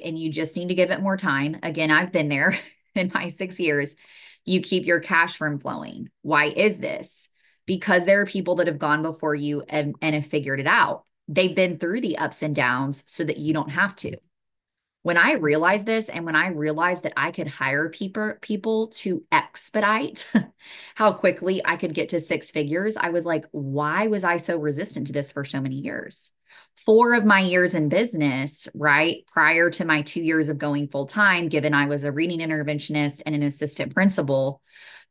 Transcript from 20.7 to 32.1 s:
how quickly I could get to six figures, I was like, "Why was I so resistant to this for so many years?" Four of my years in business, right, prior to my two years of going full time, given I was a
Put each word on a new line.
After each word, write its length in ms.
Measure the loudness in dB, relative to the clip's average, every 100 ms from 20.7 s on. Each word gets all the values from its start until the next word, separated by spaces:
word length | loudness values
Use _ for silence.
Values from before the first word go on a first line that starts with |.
| -20 -12 2
how 160 | 2
quickly 500 | 4 2 2 0 0
I 120 | 0 -2
could 180 | -2
get 160 | -2 -2
to 120 | -2
six 280 | -2 -4 -4
figures, 460 | -4 -2 0 -2 -2
I 140 | -2
was 160 | 0 0
like, 200 | -2 -4
"Why 560 | -8 -4 -2 0 0 0
was 160 | 0
I 140 | 0 0
so 200 | 0 -2
resistant 500 | -2 -2 -4 -6 -6
to 60 |
this 160 | -4 -4
for 140 | -6
so 160 | -6 -4
many 160 | -4 -6
years?" 560 | -6 -8 -10 -10 -12 _ _ -20 _ -4 6
Four 280 | 8 8
of 120 | 6 6
my 140 | 6
years 360 | 6 4 2 2
in 140 | 2
business, 800 | 2 2 2 0 0 -4 -6 -8
right, 520 | -2 2 4 4 -2 -4
prior 380 | 2 4 6 4
to 140 | 2 0
my 160 | 0
two 200 | 0 -4
years 280 | 0 2 0
of 80 | -2
going 300 | -2 -2 -2
full 180 | -4 -4
time, 420 | 2 4 4 0
given 260 | 0 2
I 120 | 2 2
was 180 | 0
a 80 | -2